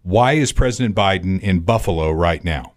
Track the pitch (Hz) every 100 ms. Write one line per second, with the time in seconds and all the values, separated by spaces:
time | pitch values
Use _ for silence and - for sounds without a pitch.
0 | 90 104 127 151 131 - 131 120 120 101
1 | 98 95 92 95 101 90 85 113 - 82
2 | 80 80 85 82 85 76 -